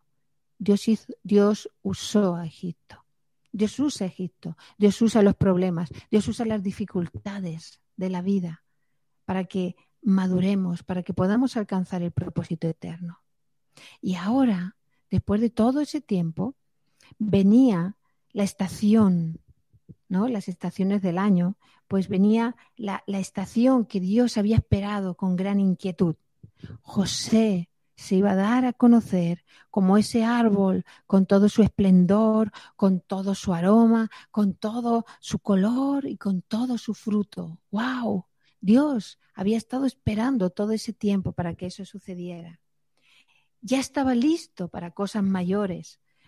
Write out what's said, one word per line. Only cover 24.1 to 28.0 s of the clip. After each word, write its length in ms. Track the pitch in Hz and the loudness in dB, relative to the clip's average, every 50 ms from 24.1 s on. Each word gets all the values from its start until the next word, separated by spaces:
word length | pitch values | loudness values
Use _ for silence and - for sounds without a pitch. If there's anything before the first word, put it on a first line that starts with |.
| 202 233 247 233 - 220 | 2 2 2 2 0 0
había 180 | 202 208 220 | 0 2 2
esperado 600 | 220 - _ - 202 196 202 208 202 196 185 175 | 0 0 _ 0 -2 0 -2 -4 -4 -4 -6 -6
con 200 | - - 185 180 | -4 -2 -2 0
gran 240 | 175 185 202 202 202 | 0 0 0 0 2
inquietud. 560 | 196 190 180 - - 190 175 - 190 170 156 - _ _ _ _ - - _ _ - - - - | 2 2 0 0 -2 -6 -2 0 0 0 0 -2 _ _ _ _ -20 -20 _ _ -20 -20 -20 -20
José 880 | _ - - 214 190 - - - - - 226 220 226 220 196 180 170 - _ _ _ _ _ | _ -6 -4 -2 -2 -2 -4 -6 -4 0 2 2 2 2 0 -2 -4 -6 _ _ _ _ _
se 200 | - | -20